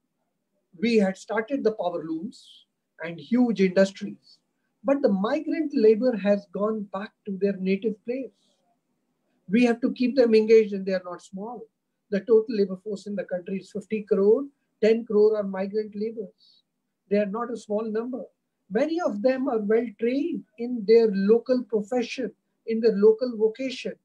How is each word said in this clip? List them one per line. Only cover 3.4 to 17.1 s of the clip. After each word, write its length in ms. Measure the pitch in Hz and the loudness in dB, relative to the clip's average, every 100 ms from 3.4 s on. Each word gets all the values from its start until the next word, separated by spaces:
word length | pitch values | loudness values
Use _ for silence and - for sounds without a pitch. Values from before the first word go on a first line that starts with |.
| 247 190 | 2 2
industries, 800 | 190 185 196 - 202 - _ _ _ _ _ _ | 2 4 2 -2 -14 -14 _ _ _ _ _ _
but 160 | 214 285 | -2 0
the 80 | 262 | 2
migrant 640 | 196 214 302 311 330 302 | 0 0 -2 -4 -6 -4
labor 420 | 262 214 214 254 220 | 2 4 4 2 0
has 300 | 196 202 - | 0 0 -2
gone 360 | 190 214 220 202 | -6 -4 -4 -8
back 200 | 190 214 _ - | -10 -12 _ -12
to 120 | 190 | -4
their 160 | 202 190 | -4 -2
native 380 | 185 190 220 202 | -2 -2 -2 -6
place. 260 | - 262 233 _ _ _ _ _ _ _ _ _ _ _ - | -8 -8 -10 _ _ _ _ _ _ _ _ _ _ _ -2
We 160 | 214 | 2
have 160 | 240 233 | 2 2
to 120 | 254 | -2
keep 240 | - 240 269 | -2 0 2
them 180 | 233 | 4
engaged, 380 | 220 220 226 202 | 4 6 6 4
and 120 | 202 | -2
they 80 | 190 | -4
are 100 | 185 | -6
not 180 | 180 175 | -6 -14
small. 400 | - 190 220 247 - _ _ _ _ | -14 -14 -12 -14 -18 _ _ _ _
The 100 | 196 | -6
total 260 | 196 220 220 | 2 2 4
labor 280 | 214 196 185 | -2 -2 -4
force 240 | 214 196 208 | -10 -10 -8
in 80 | |
the 100 | 208 | -8
country 340 | - 180 180 190 | -6 -8 -6 -8
is 120 | - | -8
fifty 320 | 202 - 214 | -12 -6 -8
crore, 420 | 208 196 196 240 285 _ _ _ | 0 2 4 4 0 _ _ _
ten 240 | 214 226 | 2 2
crore 320 | 233 208 214 214 | 0 4 4 2
are 80 | |
migrant 500 | 196 190 196 214 214 | -2 -6 -4 -4 -6
laborers. 680 | 208 220 226 190 _ _ _ _ _ _ _ _ | -6 -8 -8 -12 _ _ _ _ _ _ _ _